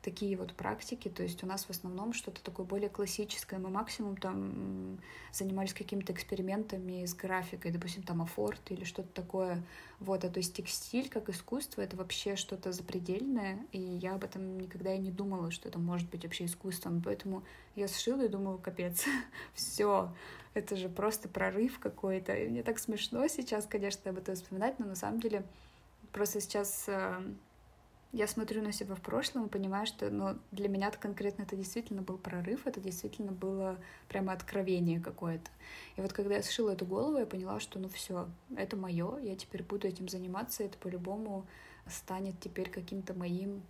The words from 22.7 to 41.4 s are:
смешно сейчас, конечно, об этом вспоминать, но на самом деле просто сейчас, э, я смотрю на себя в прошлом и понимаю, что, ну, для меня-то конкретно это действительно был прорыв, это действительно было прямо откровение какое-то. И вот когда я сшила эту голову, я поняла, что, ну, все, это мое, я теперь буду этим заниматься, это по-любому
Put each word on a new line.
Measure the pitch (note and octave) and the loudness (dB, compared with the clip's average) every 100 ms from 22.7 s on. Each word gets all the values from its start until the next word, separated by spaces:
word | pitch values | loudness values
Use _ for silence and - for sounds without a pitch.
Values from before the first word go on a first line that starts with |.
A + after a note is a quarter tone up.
| A3+ | 0
смешно | - G#3 - A#3+ D4+ | 0 0 0 4 4
сейчас, | D4 B3 G#3+ G#3 | 4 0 0 2
конечно, | G#3 G3 G3 G3 | 0 2 0 -2
об | F#3 | -2
этом | F3+ | -2
вспоминать, | F#3 F3 F#3+ A3+ C4+ | -4 -2 2 2 2
но | G#3 | -2
на | F3+ | 0
самом | G#3 A3+ | 0 2
деле | A#3 G#3 G3 - - - - - - | 4 2 0 -10 -20 -20 -20 -20 -8
просто | G3+ G#3 G#3 | 2 2 2
сейчас, | G3+ G#3 G3+ - - | 2 2 2 0 0
э, | F#3+ F#3+ F#3 F#3+ G3+ - - - - - - - | 2 2 0 -4 -8 -12 -20 -20 -20 -20 -20 -6
я | A#3+ G#3+ | 2 4
смотрю | - A3 G#3+ | 4 2 2
на | G#3+ | 2
себя | G3+ G3 | 0 -2
в | F#3+ | -2
прошлом | - B3+ C4+ C4 G#3+ | 2 2 2 2 2
и | |
понимаю, | G3 F#3+ G3 G#3+ | 2 2 2 0
что, | - G3+ | 0 0
ну, | G3+ G3 - - | 2 2 0 -6
для | G3 G3+ | 0 2
меня-то | G3 G3+ G#3 | 4 2 0
конкретно | G#3 G3+ G3+ G3+ | -4 0 0 0
это | F#3+ F#3+ | -4 -2
действительно | F#3+ A#3 A#3 G3 | -2 -4 -2 -4
был | F#3 F#3 | -2 -4
прорыв, | F#3 F3+ F3 B3+ - | -4 -2 0 0 0
это | G3+ | -2
действительно | F#3+ F3 G#3 - G3+ | -4 -4 -6 -4 -4
было | F#3 F#3+ F#3+ F#3+ F#3 F3+ - - | 0 0 2 0 -2 -8 -16 -4
прямо | G3 F#3+ | 0 2
откровение | F#3 - G3+ F#3+ F3+ F3 E3 | 0 0 2 4 6 6 4
какое-то. | E3+ - E3+ E3 - - - - - - | 0 -2 -2 -2 -6 -16 -14 -14 -8 -2
И | |
вот | G3 | -2
когда | G3 G3+ G3+ | 0 4 4
я | |
сшила | G3+ - A3 | 2 4 4
эту | F#3+ F3+ | 4 2
голову, | F#3+ C#4 D4 | 2 4 4
я | A3 | 2
поняла, | F#3+ F#3 G#3 | 0 -2 -2
что, | - G3 | -4 -4
ну, | F#3+ | -4
все, | - - F3+ F3+ F3 - A#3 | -6 -2 -2 -2 -8 -8 -4
это | G3 G#3 | -2 0
мое, | F#3 E3+ F3+ C#4 | 0 2 2 0
я | A#3 F#3+ | -4 -4
теперь | - F#3+ | -6 -8
буду | F3 G3+ G3+ | -2 0 0
этим | F#3 F#3 | 0 -4
заниматься, | F#3 F#3 F#3 B3 - | -4 -4 -4 -4 -2
это | G3+ - | -4 -2
по-любому | F#3 F3+ F3+ G#3 G#3+ G3 | -4 -4 -2 -2 -2 -4